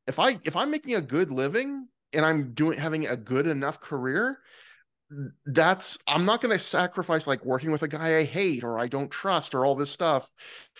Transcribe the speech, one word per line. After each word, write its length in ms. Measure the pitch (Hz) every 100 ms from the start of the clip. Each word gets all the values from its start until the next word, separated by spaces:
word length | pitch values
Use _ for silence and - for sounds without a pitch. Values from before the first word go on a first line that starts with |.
| -
if 100 | 131
I, 220 | 240 220
if 120 | 151 175
I'm 160 | 277
making 240 | 302 277 220
a 40 |
good 300 | 135 147 175
living 560 | 131 139 220 277 277 254 _ _
and 100 | 151
I'm 280 | 160 156 131
doing, 240 | 120 160 147
having 300 | 160 156 123
a 100 | 120
good 300 | 107 127 160
enough 320 | 139 139 -
career, 640 | - 139 127 160 247 269 _ - - - _ _ - 143 131 -
that's, 520 | 143 135 165 190 - - -
I'm 160 | 151
not 160 | 185 233
gonna 180 | 240 196
sacrifice, 680 | - 170 180 - - 160 143
like, 160 | 131
working 260 | 131 127 160
with 140 | 151
a 40 | 156
guy 300 | 151 165 160
I 60 |
hate 400 | 143 170 190 123
or 160 | 117 113
I 80 | 123
don't 200 | 135 139
trust 460 | - 196 170 -
or 100 | 131
all 120 | 135 139
this 140 | 143
stuff 380 | - 170 135 - - - - -